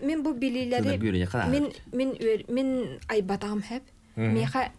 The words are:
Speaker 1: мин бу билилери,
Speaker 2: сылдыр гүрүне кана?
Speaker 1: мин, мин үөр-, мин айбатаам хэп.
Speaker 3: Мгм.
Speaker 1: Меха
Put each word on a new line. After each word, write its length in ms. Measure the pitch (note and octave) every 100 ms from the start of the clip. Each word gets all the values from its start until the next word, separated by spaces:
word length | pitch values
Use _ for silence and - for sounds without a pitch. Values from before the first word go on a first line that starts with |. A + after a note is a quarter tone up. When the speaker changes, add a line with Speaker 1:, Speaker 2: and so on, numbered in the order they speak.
Speaker 1:
мин 220 | C#4 D#4+
бу 100 | D4
билилери, 500 | B3+ C4 B3 B3 B3
Speaker 2:
сылдыр 160 | - C#4
гүрүне 280 | A2 F2+ F2+
кана? 220 | B2 G2+
Speaker 1:
мин, 220 | C#4 D4 - -
мин 180 | B3 C4+
үөр-, 340 | A#3+ A3+ A3 A3
мин 480 | A#3+ C4 B3+ G3+ C3 -
айбатаам 520 | A3 F#3+ G3 G3+ G#3
хэп. 220 | G3+ A#3+ - - - -
Speaker 3:
Мгм. 180 | A2
Speaker 1:
Меха 380 | A3 F3 C4 -